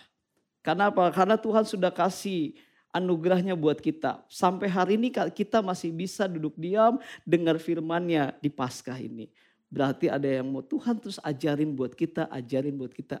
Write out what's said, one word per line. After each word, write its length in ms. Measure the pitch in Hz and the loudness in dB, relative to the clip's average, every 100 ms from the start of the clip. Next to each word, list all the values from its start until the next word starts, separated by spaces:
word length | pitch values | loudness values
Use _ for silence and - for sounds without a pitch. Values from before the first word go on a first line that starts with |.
| - _ _ _ _ _ | -20 _ _ _ _ _
Karena 240 | - 170 202 | -2 2 2
apa? 220 | 190 175 | 4 4
Karena 240 | 175 190 220 | 4 4 4
Tuhan 320 | 220 220 220 | 2 2 2
sudah 240 | 202 180 | 2 0
kasih 640 | 180 180 185 202 185 147 - _ _ _ | 2 0 0 -4 -2 -4 -6 _ _ _
anugerahnya 580 | 170 185 170 170 180 190 180 | -2 0 0 2 2 2 2
buat 240 | 151 147 | 2 2
kita. 420 | 156 151 135 - - | 0 -2 -4 -4 -10
Sampai 400 | - 185 185 196 | 0 2 2 0
hari 260 | 185 180 214 | 2 2 2
ini 160 | 247 | 0
ka-, 160 | 233 170 | 0 -2
kita 320 | - 202 226 | -2 0 0
masih 300 | 190 180 170 | 0 -2 -4
bisa 340 | 165 180 - | -6 -6 -2
duduk 300 | 196 170 156 151 | -2 -2 -6 -6
diam, 400 | 170 202 226 254 - - - | -2 4 4 2 -4 -14 0
dengar 320 | 170 165 160 | 2 4 2
firman-Nya 800 | 160 165 160 170 175 160 135 - | 0 -4 -2 -2 0 0 0 -2
di 100 | 147 | -4
Paskah 480 | 143 123 - - 127 | -2 -4 -6 -10 -10
ini. 320 | 113 113 110 _ _ _ _ | -10 -12 -16 _ _ _ _
Berarti 400 | - 135 135 165 | -2 0 0 0
ada 160 | 123 139 | 0 0
yang 180 | 131 131 | 0 -2
mau 140 | 135 | -6
Tuhan 400 | - 302 240 226 | -6 -4 -2 -4
terus 160 | 196 196 | -4 -10
ajarin 480 | - 139 156 147 156 | -8 -4 -2 0 0
buat 240 | 139 123 - | -2 -6 -4
kita, 320 | 165 165 160 | -4 -4 -6
ajarin 480 | 127 120 131 143 139 | -6 -4 -4 -2 -4
buat 160 | 123 | -8
kita, 240 | - - 135 | -12 -12 -10